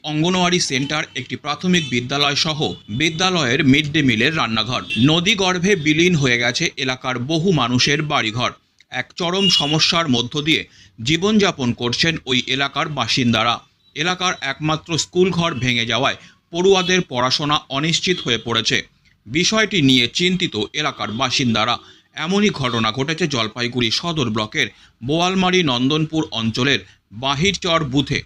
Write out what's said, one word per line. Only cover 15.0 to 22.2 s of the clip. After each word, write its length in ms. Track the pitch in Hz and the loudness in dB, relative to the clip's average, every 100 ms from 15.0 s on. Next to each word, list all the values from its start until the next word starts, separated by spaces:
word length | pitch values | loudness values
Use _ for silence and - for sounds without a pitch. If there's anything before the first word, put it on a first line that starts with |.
| - 180 185 | -2 2 2
ঘর 240 | 170 170 | 2 -2
ভেঙে 320 | 139 127 120 117 | 0 0 0 0
যাওয়ায় 300 | 117 131 98 - - _ | 0 0 -2 -10 -20 _
পড়ুয়াদের 500 | 170 185 190 175 185 175 | 0 4 4 4 0 0
পড়াশোনা 480 | 127 127 - 147 147 - | -2 0 0 0 -2 -2
অনিশ্চিত 480 | 135 156 165 - 180 - | -4 -2 -2 -2 -2 0
হয়ে 120 | 117 | -2
পড়েছে। 400 | 117 113 110 113 - _ _ _ - | 0 -2 0 -2 -4 _ _ _ -4
বিষয়টি 560 | 139 180 220 214 202 | 0 0 2 0 2
নিয়ে 260 | 135 131 117 | 4 4 2
চিন্তিত 420 | - 180 185 180 107 107 | 0 0 0 -2 -2 -6
এলাকার 380 | 147 151 120 104 | -4 -6 -6 -8
বাসিন্দারা। 680 | 110 131 - 127 110 113 117 - - _ | -4 -2 0 2 2 0 -2 -6 -20 _
এমনই 340 | - | -10